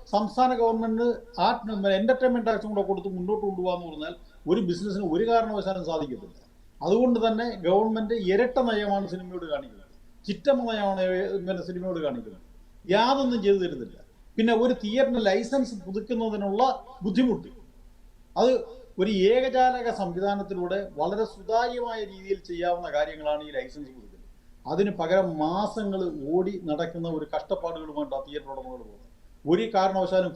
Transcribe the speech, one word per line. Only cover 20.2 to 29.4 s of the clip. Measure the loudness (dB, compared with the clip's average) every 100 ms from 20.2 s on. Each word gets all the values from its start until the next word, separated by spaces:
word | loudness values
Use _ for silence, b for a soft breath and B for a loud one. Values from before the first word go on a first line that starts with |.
| -2 -2 -4 -6 -4 -4 -4 -4
വളരെ | -2 0 -4
സുതാര്യമായ | -6 -2 0 0 -2 -6 -6 -8
രീതിയിൽ | -10 -6 -6 -4
ചെയ്യാവുന്ന | -4 -2 -2 -2 -2
കാര്യങ്ങളാണ് | -2 -2 -4 -4 -4
ഈ | -8
ലൈസൻസ് | -8 -12 -16 -18
പുതുക്കൽ. | -20 -20 -20 -20 b -14 -4
അതിന് | 0 0 -2
പകരം | 2 2 2 0
മാസങ്ങൾ | 0 0 -2 -2 -4 -2 -4 -6 -2
ഓടി | 0 0 -4 -4
നടക്കുന്ന | -4 -4 -4 -6 -6
ഒരു | -4
കഷ്ടപ്പാടുകളുമായിട്ട് | -6 -4 -4 -4 -8 -8 -8 -6 -6
ആ | -8
തിയേറ്റർ | -12 -10
ഉടമകൾ | -12 -12 -14
പോകുന്നത്. | -16 -20 -20 -20 -20 -10